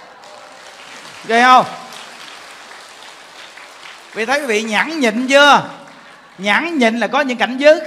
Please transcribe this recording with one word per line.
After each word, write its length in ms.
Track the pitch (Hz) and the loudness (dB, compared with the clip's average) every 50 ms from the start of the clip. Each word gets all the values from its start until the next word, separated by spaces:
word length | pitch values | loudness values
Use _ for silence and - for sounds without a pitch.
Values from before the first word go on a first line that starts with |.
| - - - - - - - - - - - - - - - - - - - - - - - - - | -20 -20 -20 -20 -20 -20 -20 -20 -20 -20 -20 -20 -20 -20 -20 -20 -20 -20 -20 -20 -20 -20 -20 -14 -6
Ghê 160 | - 220 233 247 | -2 0 2 4
không? 240 | 254 254 247 196 - - - - - - - - - - - - - - - - - - - - - - - - - - - - - - - - - - - - - - - - - - - - - - - - - - | 6 6 4 4 2 -4 -14 -18 -18 -20 -20 -20 -20 -20 -20 -20 -20 -20 -20 -20 -20 -20 -20 -20 -20 -20 -20 -20 -20 -20 -20 -20 -20 -20 -20 -20 -20 -20 -20 -20 -20 -20 -20 -20 -20 -20 -20 -20 -20 -20 -20 -20 -14 -10
Vì 140 | 190 226 | -8 -6
thấy 140 | 226 269 294 | -4 -4 -4
quý 60 | 302 | -4
vị 160 | 254 214 208 220 | -4 -4 -4 -4
nhẫn 380 | 226 214 202 185 277 320 320 | -2 -2 -2 -4 -4 -4 -2
nhịn 280 | 269 226 202 233 262 247 | -2 -2 -2 -2 -2 2
chưa? 420 | 277 277 285 294 269 220 120 - - - - - - - - - - - - - - - | 4 4 6 6 4 4 2 -2 -10 -18 -20 -20 -20 -20 -20 -20 -20 -20 -20 -20 -18 -8
Nhẫn 400 | 185 208 202 220 285 339 339 294 | -4 -2 -2 -2 -2 -4 -2 0
nhịn 200 | 240 220 220 240 | 0 0 0 -2
là 80 | 220 | -4
có 140 | 196 240 269 | -2 -2 -2
những 180 | 302 262 247 220 | -2 -4 -4 -4
cảnh 180 | 214 202 254 | -4 -4 -4
giới 240 | 254 285 294 311 339 311 | 2 4 4 4 4 2